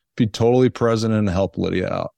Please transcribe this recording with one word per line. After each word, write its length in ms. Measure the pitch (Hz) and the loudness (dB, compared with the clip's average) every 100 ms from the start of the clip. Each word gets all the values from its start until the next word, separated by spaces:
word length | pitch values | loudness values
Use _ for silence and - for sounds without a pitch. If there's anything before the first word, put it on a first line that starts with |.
| _ - | _ -4
be 100 | 110 | -2
totally 440 | - 117 127 127 | 0 2 4 2
present 440 | - 117 113 110 | 2 0 0 0
and 160 | 110 104 | 0 0
help 280 | 90 95 - | 0 -2 -2
Lydia 340 | 90 92 92 | -4 -2 -4
out." 220 | 92 - | -4 -8